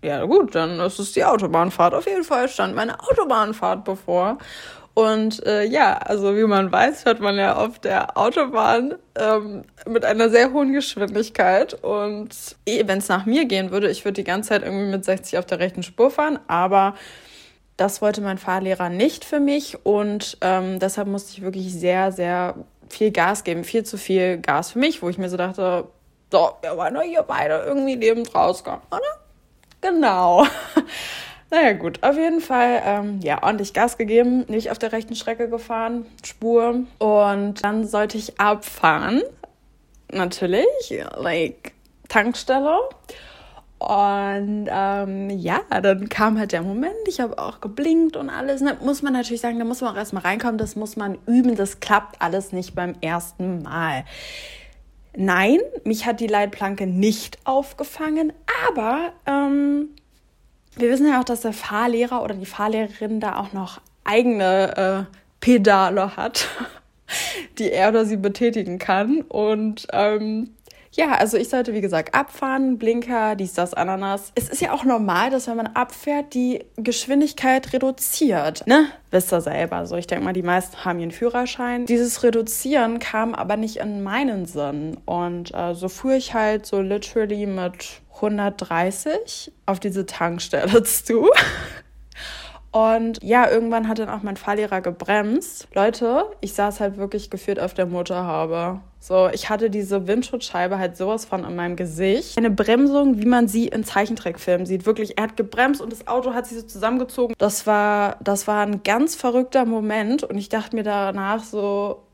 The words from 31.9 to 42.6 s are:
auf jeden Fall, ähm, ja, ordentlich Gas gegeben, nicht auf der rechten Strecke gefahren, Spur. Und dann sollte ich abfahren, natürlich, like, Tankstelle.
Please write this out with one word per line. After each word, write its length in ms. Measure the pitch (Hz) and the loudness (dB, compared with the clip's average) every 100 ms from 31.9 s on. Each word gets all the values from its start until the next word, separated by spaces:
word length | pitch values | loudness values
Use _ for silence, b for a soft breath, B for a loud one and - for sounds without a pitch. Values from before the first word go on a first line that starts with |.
| 180 | 0
auf 140 | 254 285 | 2 4
jeden 240 | 330 330 | 2 0
Fall, 420 | 330 254 240 240 - | 0 2 4 2 0
ähm, 340 | 202 202 196 | -2 -2 -4
ja, 220 | 165 143 | -2 0
ordentlich 300 | - 214 196 | 0 0 -2
Gas 240 | - 233 - | 0 0 0
gegeben, 480 | 220 226 240 254 247 | 2 4 4 2 0
nicht 240 | 214 226 | -2 -4
auf 80 | - | -4
der 140 | 220 | -4
rechten 240 | 220 220 226 | -4 -6 -8
Strecke 320 | - 226 233 | -6 -4 -4
gefahren, 560 | 233 226 226 226 240 226 - | -4 -4 -4 -2 -4 -8 -16
Spur. 600 | - - 226 233 233 240 247 - | -18 -6 2 4 4 0 -4 -2
Und 580 | 214 214 202 202 202 202 | 4 6 6 4 -2 -2
dann 240 | 202 214 214 | -2 0 0
sollte 320 | 208 214 220 | 0 0 -2
ich 220 | 214 - | -10 0
abfahren, 840 | 208 208 - - 165 156 180 240 494 - - _ _ _ _ _ _ | 2 2 -2 2 2 4 2 0 -2 -6 -20 _ _ _ _ _ _
natürlich, 540 | 190 180 - 180 190 381 571 466 - - - | -4 -4 -2 0 2 2 2 -4 -8 -8 -6
like, 560 | 151 170 160 - - _ _ _ - | -2 0 -2 -4 -18 _ _ _ -2
Tankstelle. 720 | 226 208 240 - 269 | 0 2 -2 0 0